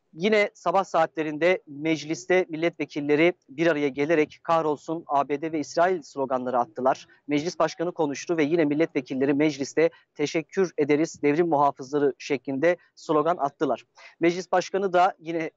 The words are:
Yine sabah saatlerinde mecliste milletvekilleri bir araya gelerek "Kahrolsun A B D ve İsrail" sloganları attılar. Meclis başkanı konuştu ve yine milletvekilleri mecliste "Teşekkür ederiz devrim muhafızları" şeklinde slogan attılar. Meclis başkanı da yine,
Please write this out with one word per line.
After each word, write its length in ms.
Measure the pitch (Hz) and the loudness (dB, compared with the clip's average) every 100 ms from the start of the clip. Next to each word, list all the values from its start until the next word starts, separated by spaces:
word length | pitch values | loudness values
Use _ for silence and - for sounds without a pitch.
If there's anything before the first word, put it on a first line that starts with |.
| _ | _
Yine 380 | 156 202 214 208 | -4 0 2 0
sabah 300 | - 175 185 | -2 -2 -2
saatlerinde 800 | 185 175 160 - 156 151 170 185 - | 0 0 0 -2 -4 0 2 2 -4
mecliste 800 | 139 156 156 147 165 - 185 175 | -6 -2 -2 -4 -6 0 2 0
milletvekilleri 840 | 160 170 - 147 151 143 147 170 - - | -2 -4 -4 -8 -4 0 2 2 0 -8
bir 180 | 135 170 | -2 0
araya 220 | 147 143 | 2 0
gelerek 520 | 135 147 160 151 - | 0 0 2 0 -4
"Kahrolsun 640 | - 165 156 139 - 165 - | -2 0 0 -4 -6 -10 -2
A 220 | 143 139 | -2 0
B 140 | 143 | -4
D 100 | 160 | -4
ve 60 | 160 | -6
İsrail" 440 | 147 - 175 180 | -4 0 2 0
sloganları 560 | - 139 131 131 127 123 | -6 -6 -4 -4 -2 -2
attılar. 480 | 117 - 127 151 - _ - | -2 -2 0 0 -6 _ -4
Meclis 300 | 147 165 - | -2 -2 -2
başkanı 340 | 160 - 170 | -2 -2 -6
konuştu 440 | 170 147 135 - 165 | -2 -4 -4 -4 0
ve 60 | |
yine 220 | 143 170 | 2 2
milletvekilleri 680 | 147 147 165 147 131 131 139 | 2 2 0 -2 -6 -2 0
mecliste 560 | 143 156 139 139 - 165 - _ | 2 0 -2 -4 0 0 -2 _
"Teşekkür 580 | - 147 170 - - 175 - | -6 -4 -4 -4 -2 -2 0
ederiz 440 | 143 147 165 - | 2 2 0 0
devrim 260 | 147 147 175 | 0 2 2
muhafızları" 680 | 143 143 - 127 147 143 - | 2 2 0 -4 0 0 -2
şeklinde 580 | - 143 - 135 160 175 _ | -4 -6 -4 0 0 0 _
slogan 420 | - - 156 156 180 | -10 -2 0 0 0
attılar. 480 | 139 - 151 120 - _ - - | -4 -2 -2 -4 -8 _ -20 -2
Meclis 320 | 165 175 180 | 0 0 0
başkanı 400 | 185 - 190 196 | -2 0 -2 0
da 220 | 175 185 - | 2 2 0
yine, 320 | 160 170 160 | -6 -6 -6